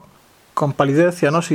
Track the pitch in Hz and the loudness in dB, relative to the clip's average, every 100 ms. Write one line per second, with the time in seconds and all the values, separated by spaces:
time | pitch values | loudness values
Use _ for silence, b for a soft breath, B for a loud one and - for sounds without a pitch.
0 | - _ _ _ _ - 147 - 143 143 | -12 _ _ _ _ -6 -4 0 0 2
1 | 175 175 143 165 170 | 2 0 0 0 0